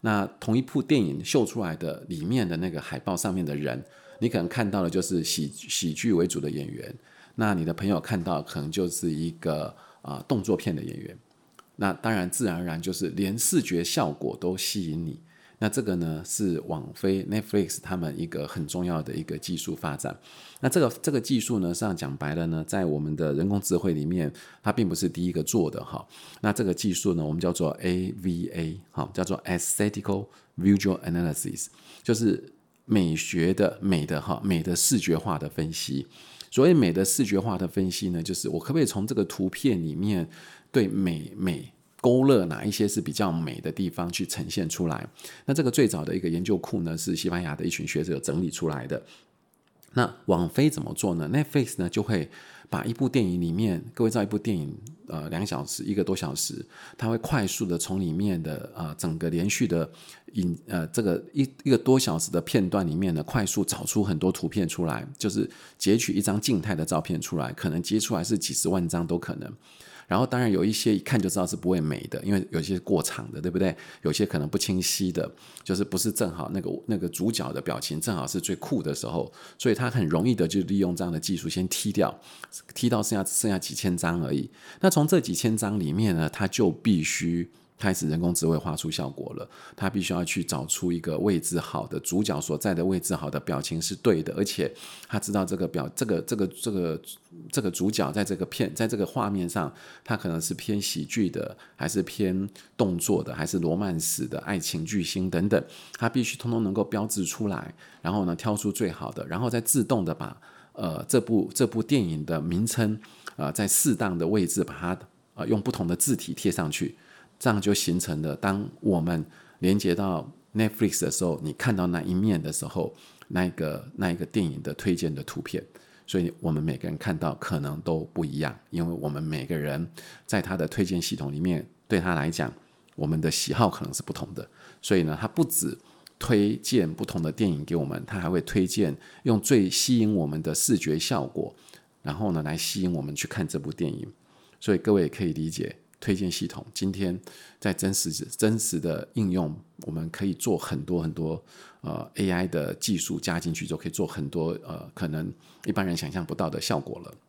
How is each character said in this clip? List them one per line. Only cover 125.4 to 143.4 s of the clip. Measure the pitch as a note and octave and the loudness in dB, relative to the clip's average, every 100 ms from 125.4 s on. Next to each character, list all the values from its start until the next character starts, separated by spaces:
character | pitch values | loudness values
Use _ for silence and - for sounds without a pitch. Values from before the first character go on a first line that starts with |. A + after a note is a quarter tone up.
片， | - - - - - - - | -6 -8 -8 -20 -20 -20 -2
所 | F#2 | 0
以 | E2+ - | 0 -2
我 | E2+ | -2
们 | D2+ | 0
每 | D#2 C2+ | 0 -2
个 | F2 | -4
人 | D#2 | -4
看 | - E2 | -4 -2
到 | E2 C2+ | -2 -4
可 | - D#2 | -4 -4
能 | C#2+ D2+ | -4 -4
都 | E2+ D#2+ D#2 | -2 -2 -2
不 | - | -4
一 | D#2 C#2 | -2 -2
样， | D2+ - _ | -4 -6 _
因 | E2+ E2+ | -4 -2
为 | E2+ | -2
我 | D2+ | -4
们 | D2 | -4
每 | D#2 - B2+ | -4 -4 -2
个 | D#2+ | -2
人 | D2 C#2+ E2 - - - - | -2 -4 -6 -10 -20 -20 -2
在 | G#2 | -2
他 | F2+ F2+ | 0 -2
的 | D#2+ | -2
推 | - F#2 | 0 0
荐 | F2+ | 0
系 | - - | -2 -4
统 | C#2+ | -4
里 | D2 | 0
面， | F2+ E2 - _ _ | 2 0 -2 _ _
对 | G2 | 0
他 | F2 | 2
来 | E2 D2+ | 0 0
讲， | E2 C#2 - _ _ _ - | -2 -4 -6 _ _ _ -4
我 | D2+ | 0
们 | D#2+ | 2
的 | D#3 | 2
喜 | - - | 0 0
好 | G#2 G#2+ | 2 2
可 | - | 2
能 | - | -6
是 | - | -6
不 | - | -8
同 | - - - | -8 -8 -10
的， | - - - - | -12 -16 -20 -12
所 | - G2 | 2 4
以 | |
呢， | D#2+ D2+ | 4 0
他 | A2 | -4
不 | - | 0
止 | D3+ - D#2 - - - - _ | 0 2 -2 -6 -16 -20 -20 _
推 | - A2 G#2 G#2+ | 4 6 6 2
荐 | - B2+ E2 | 2 4 4
不 | D#2+ | 0
同 | - - | -4 -2
的 | D#2+ | -2
电 | D#2 G#2 | 2 2
影 | D2 D2+ | 2 0
给 | E2+ | -2
我 | |
们， | C#2+ F2 - | 0 -4 -6
他 | G2+ | -4
还 | E2+ | 0
会 | F2+ | 0
推 | - G#2+ F#2 | 2 2 2
荐 | - F2+ C#2+ - - | 2 0 0 -12 -4
用 | - A2 | 2 2
最 | - C3 F#2 | 6 6 6
吸 | - - B2 | 2 4 4
引 | G#2+ | 4
我 | G2+ D2+ | 4 2
们 | D2+ | -2
的 | D#2+ | -2
视 | D2+ - G#2+ | 0 2 2
觉 | D2+ D#2 | 4 0
效 | - A2 C2 | 0 -2 -2
果， | - - - - - _ _ | -4 -6 -8 -20 -20 _ _
然 | D2 D2+ | -8 -2
后 | G#2 | 0
呢， | E2 | 0
来 | D2 D#2+ | 0 -2
吸 | - G2+ | -2 0
引 | F#2 | 0
我 | E2 | 0
们 | C#2+ D2 | -4 -6
去 | - | -6
看 | - | -4